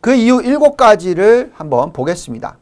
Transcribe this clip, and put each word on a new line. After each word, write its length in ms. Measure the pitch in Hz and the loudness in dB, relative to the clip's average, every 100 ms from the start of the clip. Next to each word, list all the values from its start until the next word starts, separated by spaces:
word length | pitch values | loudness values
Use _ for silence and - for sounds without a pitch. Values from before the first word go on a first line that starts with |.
그 140 | - | 2
이유 260 | 262 226 254 | 2 2 2
일곱 380 | 233 285 196 - | 0 2 0 2
가지를 720 | 240 208 180 175 202 240 247 | 2 2 0 0 2 2 0
한번 380 | _ 156 123 147 | _ -4 -2 -4
보겠습니다. 640 | - 135 175 - 113 110 - | -6 -6 -6 -10 -12 -12 -16